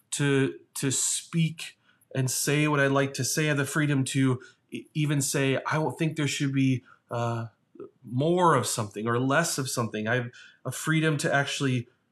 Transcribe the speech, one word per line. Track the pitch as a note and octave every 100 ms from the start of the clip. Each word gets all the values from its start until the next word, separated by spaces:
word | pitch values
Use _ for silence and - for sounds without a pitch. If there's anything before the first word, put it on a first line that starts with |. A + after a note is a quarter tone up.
| _
to, | - C#3+ C3+ C3+ - -
to | - C#3
speak | C3+ - - - E3+ D#3+ E3 - - _ _ _
and | C3+ B2+
say | - - C#3+ D3+
what | C#3+
I'd | C#3
like | C#3 C#3
to | C#3
say. | B2+ - D3+
I |
have | C#3+
the |
freedom | C#3 D#3+ D3 C#3
to | C3 C3+ C3+ B2 - - _
e-, | - -
even | D#3 D3 D3
say, | C3+ D3+ C3+ C3 -
"I |
don't | D3+ D#3 -
think | D#3+ D#3
there | C#3
should | - C#3
be, | C3+ C3+ B2+ - - _
uh, | A#2+ A#2 A2+ A2+ - _ - - _ A#2
more | A#2+ D#3 F3+ E3+
of | C#3 A2+
something | - G#2 G2+ A#2
or | A#2+
less | C3 C#3+ E3+ -
of | C3
something." | - A2 G#2+ A2
I | B2
have | A#2+ - - -
a | C3
freedom | - - D#3+ D#3+ D3
to | D3+
actually | C#3 C#3 - C#3 B2 A2+ _ _